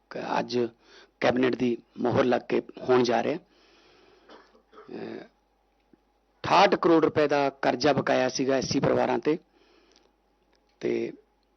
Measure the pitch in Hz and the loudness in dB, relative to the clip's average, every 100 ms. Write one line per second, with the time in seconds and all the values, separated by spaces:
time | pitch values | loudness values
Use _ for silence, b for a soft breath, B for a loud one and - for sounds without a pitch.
0 | - 120 - 113 117 120 117 - b b | -16 -10 -4 -4 -2 -2 -4 -6 b b
1 | b - 127 123 131 - 127 117 - - | b -2 0 2 0 0 -2 -2 -8 -4
2 | 120 123 127 120 - 117 - - - 127 | 0 2 2 0 0 -4 -4 -8 0 2
3 | 120 113 117 170 _ _ _ _ _ _ | 2 0 -2 -6 _ _ _ _ _ _
4 | _ _ - - - _ _ - - 113 | _ _ -20 -20 -20 _ _ -20 -16 -14
5 | 110 113 - _ _ _ _ _ _ _ | -12 -14 -16 _ _ _ _ _ _ _
6 | _ _ _ _ - 165 196 214 175 160 | _ _ _ _ 0 4 4 2 4 4
7 | 156 160 147 143 139 - 143 123 143 139 | 4 2 2 2 0 -2 -2 0 0 0
8 | 143 127 127 - 131 135 - 139 143 123 | 0 0 0 -2 -2 -2 -2 -2 0 0
9 | 123 120 151 160 _ b b b b b | 0 0 -2 -2 _ b b b b b
10 | b _ _ _ _ _ _ - 120 117 | b _ _ _ _ _ _ -8 -4 -4
11 | 117 - _ _ _ | -4 -10 _ _ _